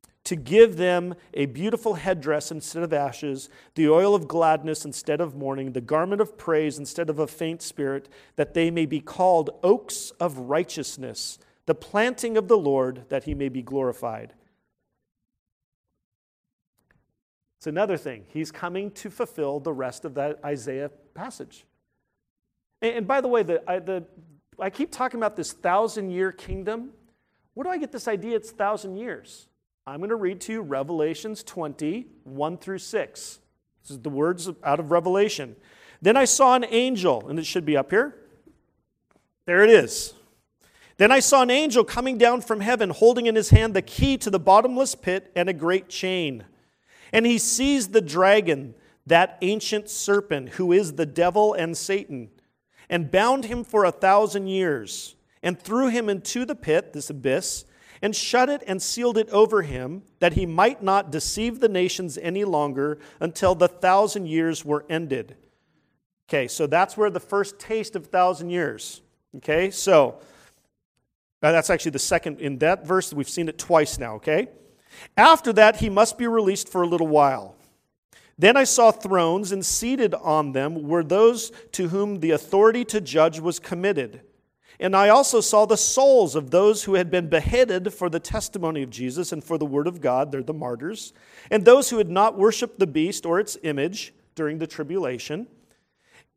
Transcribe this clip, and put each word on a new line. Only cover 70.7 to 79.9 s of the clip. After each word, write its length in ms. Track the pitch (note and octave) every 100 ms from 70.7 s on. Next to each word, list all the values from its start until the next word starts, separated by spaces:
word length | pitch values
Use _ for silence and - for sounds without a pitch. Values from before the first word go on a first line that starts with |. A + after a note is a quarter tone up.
| _ _ _ _ _ _ -
uh, 100 | D3+
that's 180 | E3 D3+
actually 220 | F3 E3
the 80 | C#3
second 420 | - E3+ E3+ C#3+
in 160 | D3 C3
that 280 | D3+ F#3+ D3+
verse. 280 | F#3 -
We've 160 | D3 -
seen 180 | - D#3+
it 100 | -
twice 400 | - E3 D3+ -
now, 160 | A#2+ G#2+
okay? 340 | - D#3 A3 - _ _ _ - - -
"After 340 | B3+ D#4+ B3
that, 240 | G#3+ G#3+ A3
he 120 | A3
must 280 | G3 A3+ -
be 80 | A#3+
released 440 | A3+ G3 G3 -
for 120 | F#3
a 60 | E3+
little 200 | E3+ D#3+
while. 480 | D3+ C#3+ B2+ G2 - _ _ _ _ _ _ _ -
Then 180 | G3 C4+
I 80 |
saw 280 | C4 - A3+
thrones, 600 | A3+ F#3+ F#3+ E3 F#3 F#3+
and 140 | G3 -
seated 500 | - A#3